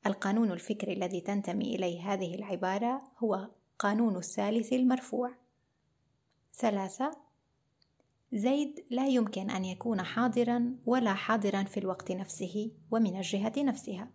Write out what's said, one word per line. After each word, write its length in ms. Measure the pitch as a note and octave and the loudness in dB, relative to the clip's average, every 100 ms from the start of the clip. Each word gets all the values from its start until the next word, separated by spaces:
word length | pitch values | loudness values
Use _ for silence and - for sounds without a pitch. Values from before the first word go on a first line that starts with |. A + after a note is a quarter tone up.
| G#3 | 0
القانون 460 | G3 G3+ G#3+ A3+ | 0 0 2 2
الفكري 420 | F3 - G#3 G3+ | 0 -4 -6 -4
الذي 280 | F#3+ F#3 F#3+ | -4 -2 -4
تنتمي 540 | - G3+ G3+ G3+ - - | -2 -2 -2 -2 -2 -2
إليه 380 | F#3 E3+ F3+ | -2 -2 -4
هذه 220 | G3 F3+ F3+ | -2 -2 -6
العبارة 680 | G3+ F3+ F#3 G3 A#3 C4 - - | -6 -2 0 0 0 -2 -6 -4
هو 320 | A3+ F#3+ G3 - _ _ | 0 0 -2 -14 _ _
قانون 380 | G3+ G#3 A#3 F#3 | 0 4 2 2
الثالث 560 | F3 - G3+ A3+ A3+ | -4 -2 0 0 2
المرفوع. 640 | B3+ B3+ B3 - A3 B3 - _ _ _ _ _ _ _ _ _ _ _ | 4 4 4 0 -4 -4 -6 _ _ _ _ _ _ _ _ _ _ _
ثلاثة، 640 | - A#3 G3+ F#3+ - C#4 - - _ _ _ _ _ _ _ _ _ _ | -2 0 2 -2 -2 -4 -4 -18 _ _ _ _ _ _ _ _ _ _
زيد 520 | A3 A3 C#4 C#4+ D4 - | -2 2 2 0 -4 -6
لا 180 | A#3+ C4+ | 0 4
يمكن 420 | B3+ G#3+ F#3+ G3 | 4 2 0 -4
أن 160 | F#3+ F#3 | -2 -4
يكون 360 | F#3 A#3 G#3+ | -4 0 0
حاضرًا 760 | F3 - B3 A#3+ A#3 A#3+ A#3+ B3+ - | 0 0 2 4 2 2 0 -2 2
ولا 280 | B3+ A3+ | 2 4
حاضرًا 500 | G3 - A3+ G3+ G3 | 0 2 2 2 0
في 160 | G3 - | 0 -2
الوقت 320 | F#3+ F3+ - | -2 -4 -4
نفسه 600 | F#3 G3 - F#3 F#3 G#3+ - - | -4 -4 -6 -6 -4 -4 -8 -2
ومن 240 | A3+ G#3+ F#3 | 2 4 2
الجهة 380 | F3+ G3+ G#3+ A3+ | 0 0 0 2
نفسها. 540 | C#4+ G#3+ - F#3 A3+ | 0 0 -4 -8 -10